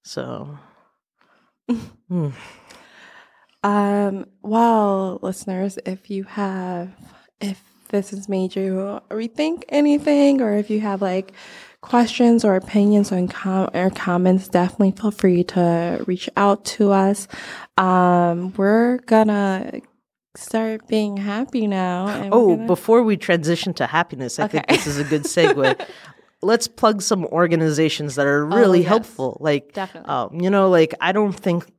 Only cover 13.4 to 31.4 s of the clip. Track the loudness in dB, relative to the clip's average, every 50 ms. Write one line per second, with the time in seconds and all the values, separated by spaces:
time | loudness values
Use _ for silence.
13.4 | -6 -2 0 0 -2 0 -2 0 0 0 -2 -2 -4 -2 0 2 4 4 4 2
14.4 | 0 0 0 0 0 0 0 0 0 0 0 -2 -4 -4 -2 2 2 2 4 2
15.4 | 0 0 0 0 2 2 2 0 -2 -2 -4 -6 -4 -6 -6 -6 -6 -6 _ 0
16.4 | 2 2 2 0 _ -12 -2 0 2 4 4 4 4 2 0 -2 -6 _ -16 -16
17.4 | -16 -16 -16 -18 -18 _ _ 0 2 2 4 4 4 4 4 4 2 2 0 -2
18.4 | -6 -6 -4 0 2 4 4 4 2 2 0 -4 _ 2 4 4 4 4 2 0
19.4 | 0 0 -2 -4 -6 -8 -12 -14 -16 _ _ _ _ _ _ _ _ _ _ -20
20.4 | -12 -6 -4 -4 -2 -2 -6 -8 _ -2 -2 -2 0 -2 -4 -6 -6 -4 -4 -4
21.4 | -6 -4 -4 -2 -2 0 -2 -2 -2 -2 -2 -4 -4 -6 -6 -6 -4 2 4 4
22.4 | 6 6 2 2 0 -2 -2 -2 2 2 4 4 4 2 0 -2 0 0 0 0
23.4 | 2 -2 -2 -2 -2 -6 -4 -4 -4 -2 0 -2 -2 _ -6 -10 -8 -8 -4 -4
24.4 | -4 -2 -2 -4 0 0 -2 0 0 -4 -4 -4 -2 -2 -2 -2 -2 -2 0 2
25.4 | 2 2 2 2 0 0 0 -2 -8 -16 -16 -20 -20 -20 -20 _ _ _ _ _
26.4 | 0 0 0 0 0 -6 _ 0 2 2 2 0 -2 -2 -2 -2 -2 -2 0 2
27.4 | 2 2 2 2 2 0 2 2 0 0 0 -4 -8 -6 -2 0 0 2 2 0
28.4 | 0 0 2 4 4 6 6 4 4 2 2 0 0 -4 -10 -8 -6 -6 -6 -4
29.4 | -2 -2 -2 -2 -4 -8 _ -10 -10 -10 -12 -16 -8 -6 -6 -4 -6 -6 -6 -4
30.4 | -2 2 2 4 4 4 6 4 4 2 0 -4 -2 -2 0 0 0 -2 -4 -4